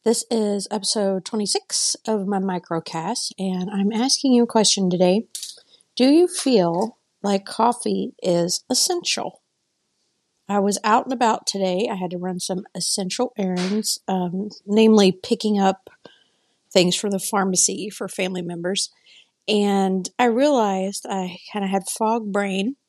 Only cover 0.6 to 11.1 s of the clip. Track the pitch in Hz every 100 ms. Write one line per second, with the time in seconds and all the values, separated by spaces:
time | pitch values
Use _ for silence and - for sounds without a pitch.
0.6 | 190 214 202 220 196 190 - 220 202 415
1.6 | - - - - - 214 196 196 190 180
2.6 | - 165 160 165 170 247 - - 190 185
3.6 | 180 202 196 220 254 - 269 247 233 226
4.6 | 208 - 185 175 180 196 226 - - -
5.6 | _ _ _ - 262 311 359 359 269 233
6.6 | 170 170 220 _ _ _ 202 196 196 -
7.6 | 233 - 214 196 226 _ 185 170 170 -
8.6 | _ 254 - 349 - - - - _ _
9.6 | _ _ _ _ _ _ _ _ - 202
10.6 | 196 196 214 233 254